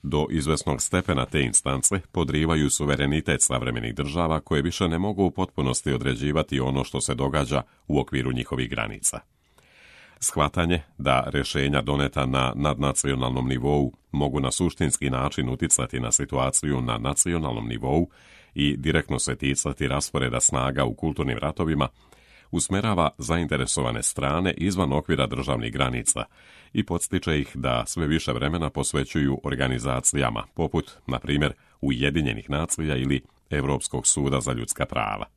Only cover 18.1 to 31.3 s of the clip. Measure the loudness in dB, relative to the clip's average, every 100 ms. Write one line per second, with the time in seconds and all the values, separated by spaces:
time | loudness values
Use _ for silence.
18.1 | -4 -20 -20 -12 0 0 2 2 0 0
19.1 | -4 -2 -2 -2 0 -2 -2 -2 0 -2
20.1 | -2 -2 0 0 2 0 0 0 0 -4
21.1 | -2 -2 -2 -4 -2 0 2 0 _ -20
22.1 | -20 -20 -20 -4 -2 0 0 2 4 2
23.1 | 0 -2 0 0 0 0 0 -2 -2 -4
24.1 | -2 0 2 0 0 0 2 2 0 0
25.1 | 0 0 -2 -2 -2 -2 -2 -2 0 -2
26.1 | -2 -4 _ -20 -20 -6 -4 0 -2 0
27.1 | -2 0 0 -2 -4 0 0 -2 -2 0
28.1 | 0 0 -2 -2 -2 -2 -2 -2 -2 0
29.1 | 2 2 0 -2 -2 0 0 0 0 0
30.1 | 2 0 -2 -8 -2 0 0 -4 -12 -6
31.1 | -4 0